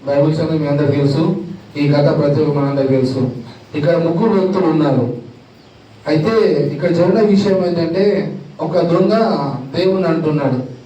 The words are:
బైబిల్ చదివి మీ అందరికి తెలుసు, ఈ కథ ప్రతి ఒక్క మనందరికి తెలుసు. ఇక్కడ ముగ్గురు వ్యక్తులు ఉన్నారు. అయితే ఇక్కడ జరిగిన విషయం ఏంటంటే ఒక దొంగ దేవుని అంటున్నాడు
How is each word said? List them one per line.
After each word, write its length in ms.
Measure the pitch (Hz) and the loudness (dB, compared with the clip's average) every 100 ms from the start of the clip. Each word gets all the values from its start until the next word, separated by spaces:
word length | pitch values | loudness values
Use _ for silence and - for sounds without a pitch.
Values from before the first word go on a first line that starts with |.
| 135 | -2
బైబిల్ 280 | 143 156 160 | 2 2 0
చదివి 220 | 156 160 | -2 -2
మీ 80 | 147 | 0
అందరికి 260 | 143 143 | 0 0
తెలుసు, 520 | 139 139 160 175 - - - - 151 | 2 0 2 0 -2 -6 -14 -14 -4
ఈ 120 | 143 | 0
కథ 300 | 147 147 156 | 2 2 2
ప్రతి 240 | 143 147 | 0 2
ఒక్క 160 | 151 143 | 0 0
మనందరికి 340 | 139 139 135 | -2 0 0
తెలుసు. 380 | 135 123 127 123 - - - - | 2 0 0 -4 -4 -14 -20 -10
ఇక్కడ 220 | 147 160 170 | -4 0 2
ముగ్గురు 440 | 170 170 226 196 | 0 0 2 2
వ్యక్తులు 260 | 185 190 170 | 2 2 2
ఉన్నారు. 500 | 156 147 120 113 - - - - - - - - - - | 2 2 2 -2 -6 -12 -20 -20 -20 -20 -20 -20 -14 -2
అయితే 460 | 156 220 226 208 139 139 | 0 2 2 2 0 -2
ఇక్కడ 180 | - 175 | -2 -2
జరిగిన 280 | 170 180 214 | 2 2 4
విషయం 460 | 214 196 202 185 175 | 4 2 2 0 0
ఏంటంటే 720 | 170 165 180 208 190 - - - - | -2 -2 0 2 0 -4 -8 -14 -8
ఒక 200 | 156 175 | -2 0
దొంగ 320 | 165 175 196 220 220 147 143 127 131 170 | 2 2 2 2 0 -2 -4 -6 -8 -2
దేవుని 280 | 185 190 | 0 0
అంటున్నాడు 580 | 170 160 151 147 139 127 127 - | 0 0 0 0 -2 -2 -6 -12